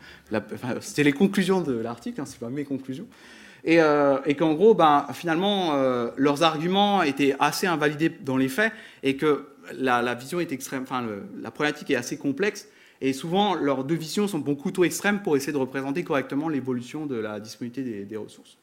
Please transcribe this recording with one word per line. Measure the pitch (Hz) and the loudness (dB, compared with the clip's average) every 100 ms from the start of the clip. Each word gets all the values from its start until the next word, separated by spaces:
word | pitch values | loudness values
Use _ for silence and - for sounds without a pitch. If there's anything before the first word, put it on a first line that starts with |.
| - - - | -20 -20 -6
la, | 107 | -6
la, | - | -4
enfin, | 107 123 - | -10 -6 -6
c'était | - - | -6 2
les | 143 | 2
conclusions | - 196 202 175 190 | 4 2 2 2 2
de | 156 | 0
l'article, | 117 113 117 247 233 | -4 -4 -8 -10 -10
hein, | 127 | -12
c'est | - | -10
pas | 117 | -10
mes | 139 | -8
conclusions. | 143 135 - 135 214 - - - - - - | -6 -6 -8 -12 -12 -20 -20 -20 -20 -10 2
Et, | 165 | 6
euh, | 156 147 143 135 147 | 6 6 4 4 2
et | 143 | 2
qu'en | 160 | 2
gros, | 156 214 190 | 4 6 8
ben, | 160 143 143 | 6 6 2
finalement, | 170 170 160 196 202 175 | -6 -2 0 0 0 0
euh, | 143 135 123 117 139 | 2 2 0 -2 2
leurs | 143 143 | 2 4
arguments | 165 156 170 190 202 196 | 4 2 0 2 4 4
étaient | 156 135 139 139 | 2 2 2 2
assez | 147 147 190 | 0 2 0
invalidés | 160 147 147 160 | 2 0 2 -2
dans | 160 139 131 | -2 -2 0
les | 131 | 0
faits | 165 214 214 - - | 2 -2 -2 -20 -4
et | 139 139 | -2 2
que | 156 139 - - - | 2 2 0 -18 -16
la, | - 131 120 | -4 2 2
la | 123 120 | 2 -4
vision | 135 175 | -6 -6
est | 165 | -4
extrême, | 131 - 139 | -6 -8 -8
enfin, | 131 131 | -6 -6
le, | 117 101 95 - | -4 -6 -10 -12
la | 110 | -12
problématique | - 151 - - | -4 -2 -2 -2
est | 127 | -2
assez | 120 151 | -2 -6
complexe. | 143 135 202 - - _ - - | -4 -2 -2 -4 -14 _ -20 -6
Et | 131 | -4
souvent, | 135 165 185 208 170 | -2 -2 2 2 2
leurs | 139 131 | 0 0
deux | 135 165 | 0 -4
visions | 160 - 202 | -2 -2 0
sont | 165 | -2
beaucoup | 135 143 190 | -2 -4 -4
trop | 180 175 | 2 0
extrêmes | - 202 202 | 2 -2 -2
pour | 196 143 | 0 0
essayer | 139 | 0
de | 147 | -2
représenter | 127 135 135 143 165 | -2 -4 -4 -4 -2
correctement | 147 127 139 160 | -2 -2 -4 -2
l'évolution | 147 123 123 117 151 151 | -4 -2 -6 -6 -10 -6
de | 120 | -6
la | 107 107 | -6 -8
disponibilité | 107 - 120 131 | -10 -10 -10 -8
des, | 127 101 98 | -6 -6 -8
des | 107 | -10
ressources. | 107 - - _ | -12 -16 -20 _